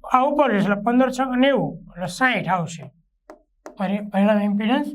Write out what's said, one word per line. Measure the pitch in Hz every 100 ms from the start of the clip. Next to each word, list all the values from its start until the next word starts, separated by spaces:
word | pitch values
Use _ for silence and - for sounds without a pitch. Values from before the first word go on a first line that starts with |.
| -
આ | 254
ઉપર | 269 294 277
છે | 202
એટલે | 196 202
પંદર | 208 247 254
છંગ | 254 262 247
નેવું | 269 254 170 -
એટલે | - 175 175
સાઈઠ | - 254 220 156
આવશે. | 185 165 151 135 _ _ _ _ - _ _ - -
પરી-, | 190 202 208
પરિણામ | 190 202 214
ઇમ્પિડન્સ | 208 202 214 277 294